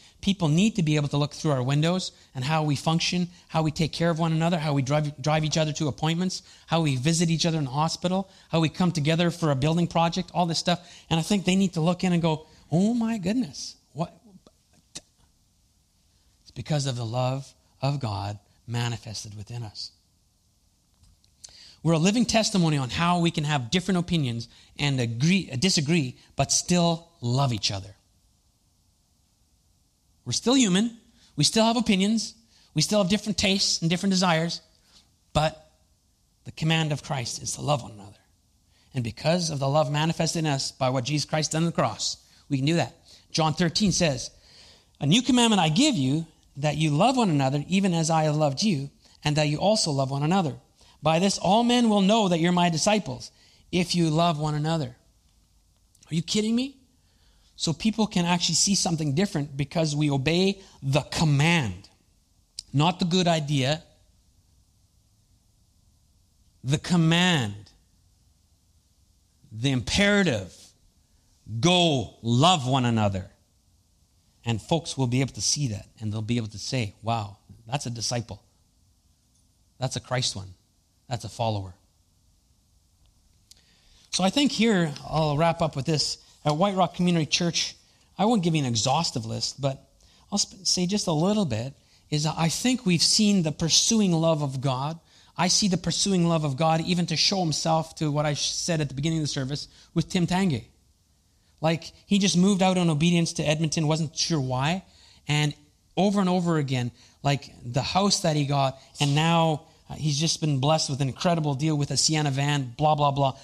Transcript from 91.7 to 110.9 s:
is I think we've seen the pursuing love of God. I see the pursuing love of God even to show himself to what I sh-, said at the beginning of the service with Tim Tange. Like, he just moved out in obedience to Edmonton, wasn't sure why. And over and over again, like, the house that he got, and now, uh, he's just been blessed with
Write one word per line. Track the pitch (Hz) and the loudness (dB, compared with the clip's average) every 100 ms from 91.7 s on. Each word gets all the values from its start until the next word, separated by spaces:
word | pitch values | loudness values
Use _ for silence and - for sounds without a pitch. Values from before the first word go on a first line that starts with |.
| - _ _ _ | -12 _ _ _
is | 151 156 | -2 -2
I | - 160 | 0 -2
think | - 247 254 | 0 0 0
we've | 185 170 | 2 2
seen | - - 208 196 | 2 2 4 2
the | 156 | 0
pursuing | - 160 - - 226 196 | -2 0 2 2 2 2
love | 160 165 151 | 2 2 2
of | 143 131 | -2 -4
God. | 135 127 143 165 _ _ _ - | -4 -2 -4 -8 _ _ _ -4
I | 180 | 0
see | - 208 | 2 2
the | 180 | 0
pursuing | 175 - 202 185 170 | -2 -2 0 2 2
love | 165 | 2
of | 151 131 | 0 0
God | 160 160 | 2 2
even | 170 175 165 | 0 -2 0
to | 151 | 0
show | - 196 | 0 0
himself | 165 143 165 160 156 - | 0 -2 0 0 -2 -4
to | 156 | -2
what | 147 151 | 0 -2
I | |
sh-, | 143 - | -2 -4
said | - - 160 | -4 -2 -2
at | 143 | -2
the | 135 | -4
beginning | 160 160 | -2 -2
of | |
the | 143 | -2
service | 143 131 147 - - - | -4 -6 -8 -10 -18 -6
with | 165 - | -4 -2
Tim | 190 170 | 0 0
Tange. | 180 196 117 - _ _ _ _ _ _ _ _ _ | 2 0 -2 -6 _ _ _ _ _ _ _ _ _
Like, | 156 160 - - - | -2 -2 -4 -20 -2
he | 196 | 2
just | 190 175 | 4 4
moved | 190 190 | 4 4
out | 190 185 | 2 2
in | 170 | 2
obedience | 147 175 170 160 | 2 4 4 2
to | - 151 | 0 -2
Edmonton, | 156 160 170 151 | 0 -2 0 0
wasn't | 160 151 - | 0 -2 -4
sure | - 160 | -2 0
why. | 131 127 143 190 - - - - - | -2 -2 -2 -2 -6 -20 -20 -12 -2
And | 147 151 - _ _ _ - | 0 0 -4 _ _ _ 0
over | 202 202 | 0 2
and | 180 | 2
over | 180 170 156 | 2 2 0
again, | 135 131 120 - - _ | 0 -2 -4 -8 -20 _
like, | 143 143 - - | -2 -2 -4 -16
the | 120 127 | -6 -4
house | 117 185 202 - | -2 0 2 2
that | 170 151 | 0 0
he | 139 | 0
got, | 143 135 - - - | 0 -2 -4 -12 -2
and | 143 | 0
now, | 147 165 170 165 147 - _ - | 2 4 4 2 0 -6 _ -18
uh, | |
he's | 135 151 139 | -6 -2 0
just | 160 - | -2 0
been | 156 135 | -2 2
blessed | 143 156 | 2 2
with | - | 0